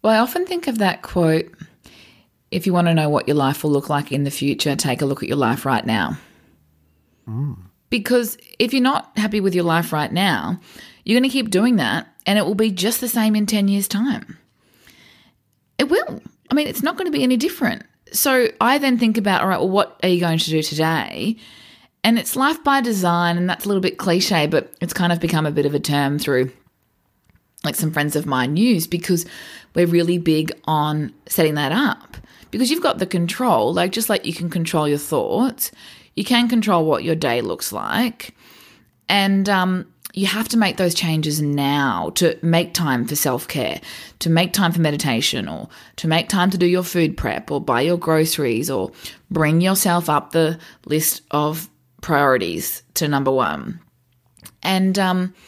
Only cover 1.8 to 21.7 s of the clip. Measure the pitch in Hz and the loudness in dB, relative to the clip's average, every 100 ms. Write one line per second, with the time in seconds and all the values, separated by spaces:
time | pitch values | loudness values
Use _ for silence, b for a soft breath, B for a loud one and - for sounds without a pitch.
1.8 | B B B B B _ - 180 190 175 | B B B B B _ -6 -4 0 2
2.8 | 170 165 151 147 - 147 135 143 151 143 | 4 4 2 0 2 2 2 0 0 0
3.8 | 139 143 143 139 139 - 139 - 147 135 | 0 -4 -2 -2 -2 -2 -2 0 -2 0
4.8 | 143 120 139 135 - 139 117 117 135 123 | -2 0 -2 -2 -2 0 0 0 0 -2
5.8 | 104 110 82 - b b b b _ _ | 0 -2 -2 -6 b b b b _ _
6.8 | _ _ _ _ - 113 143 92 92 _ | _ _ _ _ -10 -6 -6 -8 -16 _
7.8 | - 240 202 247 226 - - - 240 269 | -4 -2 2 0 0 -8 -8 -2 0 2
8.8 | 262 302 - - 208 214 190 175 170 165 | 2 0 -4 -4 -2 0 0 2 2 0
9.8 | 170 151 147 170 196 117 76 175 B B | 0 -2 -2 0 0 0 -2 -6 B B
10.8 | B B - 240 262 269 220 185 240 214 | B B 0 2 2 0 0 2 4 2
11.8 | 113 - - _ - 190 160 202 220 185 | 2 -2 -6 _ 0 2 2 2 0 0
12.8 | 202 233 240 233 220 214 208 214 196 202 | -2 -2 -2 0 2 2 2 2 2 2
13.8 | 196 202 262 - - - _ _ b b | 0 -2 -2 -2 -8 -20 _ _ b b
14.8 | b b b b b b _ _ _ - | b b b b b b _ _ _ -2
15.8 | 277 403 679 - - _ - 277 302 - | 0 0 0 -8 -16 _ -2 0 0 -2
16.8 | 311 359 349 285 254 247 311 - 247 - | -4 -2 -2 0 2 2 0 -2 -4 -4
17.8 | - _ - - 285 262 240 - 233 285 | -12 _ -8 -2 2 2 2 2 2 2
18.8 | 277 240 226 220 202 185 190 185 185 196 | 2 2 2 2 2 2 2 0 2 2
19.8 | - - 185 175 170 160 156 160 156 156 | 0 0 2 2 2 0 0 0 -2 0
20.8 | 160 160 - 78 147 226 B B B | 0 0 -4 -6 -4 -6 B B B